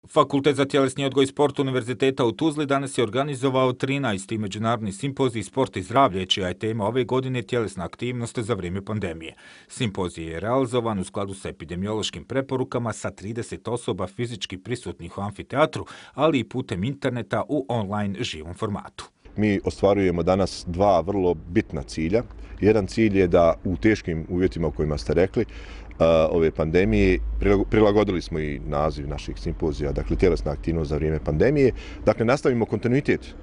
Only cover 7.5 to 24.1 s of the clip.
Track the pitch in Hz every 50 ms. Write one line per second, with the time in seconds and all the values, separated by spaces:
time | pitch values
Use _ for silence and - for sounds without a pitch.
7.5 | 123 120 113 95 - - 85 85 - - 123 120 123 123 117 110 - - 113 101
8.5 | 120 98 87 87 87 98 98 - 110 107 98 90 80 82 80 80 - - - -
9.5 | - - - _ - - 131 110 95 - 92 90 - - 82 80 80 82 90 110
10.5 | 123 135 135 120 123 127 113 113 110 98 90 - - 107 101 98 95 95 - 82
11.5 | - _ - 80 87 87 95 104 110 110 98 - - 85 71 _ 120 135 135 135
12.5 | 135 127 123 - - 127 120 113 104 - - 98 92 - 90 101 113 117 110 -
13.5 | 95 85 _ - 117 120 - - 110 92 98 92 - - 120 117 117 95 - -
14.5 | 95 90 - - 123 120 - 92 85 _ 85 85 - - 98 104 101 - 98 _
15.5 | - 131 156 156 - 107 95 - - - - - _ - 143 160 156 131 107 -
16.5 | - 127 127 - 95 87 92 131 139 135 - 135 123 123 110 - - 110 - -
17.5 | 135 147 - - 120 117 104 95 104 104 104 101 98 - - - - 78 76 82
18.5 | 87 - - 104 101 - - - _ - - - _ _ _ - - - 104 107
19.5 | 101 92 - - - - - 98 101 104 95 92 85 87 82 87 92 98 95 85
20.5 | - - - 92 85 85 101 104 95 85 80 92 101 101 92 87 85 78 78 85
21.5 | 87 110 - - - 73 67 - - - 80 82 95 113 127 - - - - -
22.5 | - - 92 101 107 110 95 90 - - 113 110 98 98 92 87 87 87 85 82
23.5 | 78 - - 101 90 80 - 110 107 95 - -